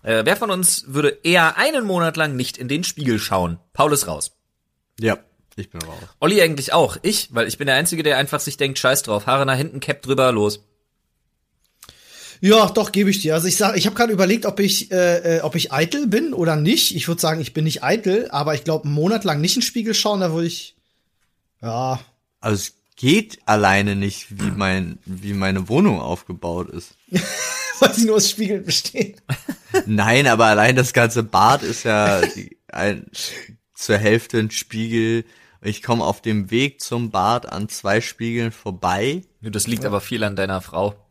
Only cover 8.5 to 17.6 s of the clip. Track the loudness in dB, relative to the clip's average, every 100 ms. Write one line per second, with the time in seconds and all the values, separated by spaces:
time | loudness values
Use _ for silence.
8.5 | -4 -4 0 0 0 0 -4 0 0 2
9.5 | 0 -2 -8 -6 -6 -2 2 2 4 0
10.5 | -2 _ _ _ _ _ _ _ _ _
11.5 | _ _ _ -20 _ _ -20 -20 -2 6
12.5 | 6 6 2 0 2 2 2 0 0 0
13.5 | 2 2 2 0 2 0 4 2 2 0
14.5 | 0 0 0 -2 2 4 2 2 0 0
15.5 | -2 -2 0 0 0 0 0 0 -2 0
16.5 | 0 2 2 0 -2 -4 -2 -2 -2 -4
17.5 | -2